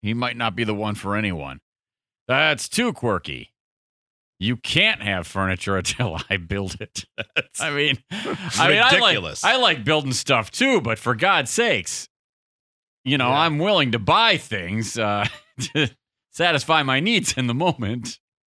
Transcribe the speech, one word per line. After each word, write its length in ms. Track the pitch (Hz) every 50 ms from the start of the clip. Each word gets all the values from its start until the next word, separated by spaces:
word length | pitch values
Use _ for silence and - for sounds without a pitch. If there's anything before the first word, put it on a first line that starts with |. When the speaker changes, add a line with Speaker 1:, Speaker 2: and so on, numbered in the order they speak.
Speaker 1:
He 120 | - 104 113
might 220 | 120 123 123 117
not 200 | 120 120 113 90
be 100 | 101 117
the 80 | 107 107
one 220 | 101 107 107 104
for 200 | 98 - 98 101
anyone. 460 | 104 110 104 90 80 71 69 65 65 - _ _ _ _ _ _ _ _ _ _ _ _ -
That's 400 | 127 135 151 156 151 131 - -
too 240 | - - 240 247 -
quirky. 600 | - - 120 101 87 - - 71 62 58 - _ _ _ _ _ _ _ _ _ _ _ _ _ _ _ _ _ -
You 180 | 92 110 123 113
can't 440 | - - - 156 196 220 - -
have 260 | - 104 98 92 85 -
furniture 500 | - 98 95 92 95 90 - - 98 95
<laughs> 0 |
until 420 | 87 - - - 120 107 80 82 - -
I 80 | 98 95
build 380 | 85 82 98 101 98 92 - -
it. 240 | 107 - - - - - _ - 110 - _ - - - - -
I 100 | - 160
mean, 260 | 147 143 143 151 135 - -
Speaker 2:
<laughs> 60 | _
Speaker 1:
I 560 | - 208 214 - - - 196 165 - - 160 175
mean, 120 | 190 208
I 40 | 233
like, 80 | 254
Speaker 2:
Ridiculous. 520 | 277 285 - 208 165 107 90 80 76 - -
Speaker 1:
I 120 | 185 240 262
like 280 | 247 208 165 135 104
building 260 | 120 156 156 139 135 123
stuff 380 | - - - 139 120 107 -
too, 300 | - - 254 277 262 202
but 180 | 107 117 113 -
for 160 | - 120 123
God's 360 | 110 170 185 196 165 139 113
sakes, 580 | - - 233 233 165 107 92 - - - - - _ _ _ _ _ _ _ _ _ _ _ _ _ _ _ _ _ _ -
you 120 | 131 143 143
know, 120 | 127 123
Speaker 3:
Yeah. 100 | 131 143
Speaker 1:
I'm 180 | 160 165 156 147
willing 320 | 165 202 208 180 147 127 113
to 60 | 117
buy 380 | 101 90 160 202 226 226 202 156
things, 600 | - - 110 98 87 87 98 110 113 98 - 120
uh, 280 | 110 104 104 101 104 104 - - -
<laughs> 140 | _ _ - 123 - -
to 160 | 151 151 120 - _ _ _ _ _ _ _
satisfy 520 | - - 165 175 160 139 - - 160 156 147
my 160 | 135 131 131
needs 340 | 156 208 233 202 - - - -
in 100 | 127 123
the 60 | 120
moment. 680 | 131 170 185 156 - 120 98 117 123 117 - - - _ _ _ _ _